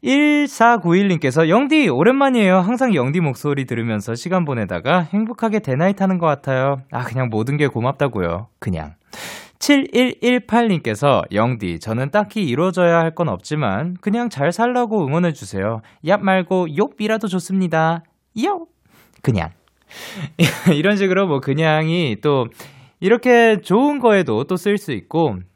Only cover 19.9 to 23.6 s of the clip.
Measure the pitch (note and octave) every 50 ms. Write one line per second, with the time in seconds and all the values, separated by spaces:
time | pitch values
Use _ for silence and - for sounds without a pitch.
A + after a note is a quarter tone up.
19.9 | - - - - - G3+ D#3+ C#3+ - - E3+ - - - - F3+ D#3+ C#3+ D#3 G3
20.9 | G#3 G3 G3 F#3+ F#3 F#3+ G3+ F3+ D3 C#3 C3+ C#3+ C3+ D3+ D#3+ D#3+ D#3 D#3 D#3+ D#3+
21.9 | E3 F3+ E3+ C3+ G#2+ - - D3+ C#3+ C3+ A#2+ A2 - - - - - - - _
22.9 | _ _ E3+ F#3+ A3+ A#3 A3+ B3+ A#3+ A#3+ A#3 A3+ G#3+ F#3+